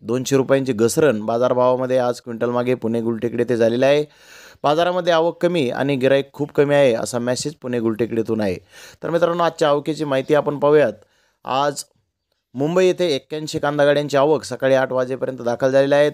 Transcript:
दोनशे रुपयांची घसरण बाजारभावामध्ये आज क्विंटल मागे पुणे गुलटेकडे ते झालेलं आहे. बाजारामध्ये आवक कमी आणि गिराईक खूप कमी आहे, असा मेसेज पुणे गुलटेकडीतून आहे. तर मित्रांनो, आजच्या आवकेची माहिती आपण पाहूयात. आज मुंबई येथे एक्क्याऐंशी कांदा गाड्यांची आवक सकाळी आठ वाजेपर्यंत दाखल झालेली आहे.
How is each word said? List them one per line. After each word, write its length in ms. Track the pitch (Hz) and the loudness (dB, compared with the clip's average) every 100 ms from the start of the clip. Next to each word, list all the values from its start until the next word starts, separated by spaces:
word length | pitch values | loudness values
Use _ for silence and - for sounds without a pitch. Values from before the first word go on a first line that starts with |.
दोनशे 340 | 101 123 127 135 | -4 -4 0 0
रुपयांची 360 | 120 135 131 | 2 0 0
घसरण 480 | 104 113 156 151 110 110 | 0 0 2 2 2 -2
बाजारभावामध्ये 720 | 117 127 123 127 127 127 127 | 0 0 2 2 0 0 0
आज 220 | 123 120 | 0 -4
क्विंटल 300 | - 113 120 | -8 -6 -2
मागे 240 | 120 123 | -2 -2
पुणे 260 | 123 113 117 | -2 -2 -2
गुलटेकडे 440 | 113 117 120 117 | -2 -4 -4 -2
ते 120 | 120 120 | -2 2
झालेलं 300 | 113 120 131 | 2 2 2
आहे. 180 | 147 151 _ - - - - | 2 -2 _ -20 -20 -20 -6
बाजारामध्ये 500 | 139 156 175 180 175 | -2 0 0 0 0
आवक 280 | 165 170 165 | 2 0 0
कमी 260 | 175 175 127 | -2 0 -2
आणि 260 | - 135 139 | -2 -2 0
गिराईक 360 | 131 139 139 | 2 2 0
खूप 200 | - 147 | -8 -6
कमी 220 | - 143 | 0 2
आहे, 180 | 143 135 | 4 4
असा 240 | 113 110 123 | 2 -2 -4
मेसेज 360 | 120 127 147 | -4 -4 -6
पुणे 260 | 156 127 123 | -10 -6 -2
गुलटेकडीतून 600 | 113 110 113 113 110 110 | -2 -2 -2 -2 -2 -2
आहे. 160 | 104 90 _ - - - | -2 -4 _ -20 -20 -12
तर 80 | 151 | -4
मित्रांनो, 320 | 170 165 175 | 0 0 2
आजच्या 260 | 170 160 156 | -2 0 0
आवकेची 360 | 143 143 151 | 0 -2 -6
माहिती 300 | 151 135 135 | -2 -2 0
आपण 240 | 147 143 143 | 0 0 0
पाहूयात. 340 | 143 151 127 104 _ _ _ _ | 2 4 2 -2 _ _ _ _
आज 400 | - 131 143 143 - _ _ _ _ _ _ | -6 -2 -2 -4 -12 _ _ _ _ _ _
मुंबई 320 | 123 147 175 185 | -6 -2 2 2
येथे 200 | 170 175 | 2 -2
एक्क्याऐंशी 440 | 135 - 156 156 160 | -4 -6 -10 -8 -4
कांदा 260 | 147 147 | -2 0
गाड्यांची 320 | 143 147 147 135 | 2 2 0 2
आवक 280 | 143 147 | 2 0
सकाळी 300 | - 123 135 | -2 -4 2
आठ 180 | 131 131 | 2 0
वाजेपर्यंत 500 | 127 127 131 127 127 | -2 -4 -4 -6 -6
दाखल 280 | 117 120 131 | -4 0 2
झालेली 240 | 131 139 | 2 4
आहे. 160 | 143 147 | 4 2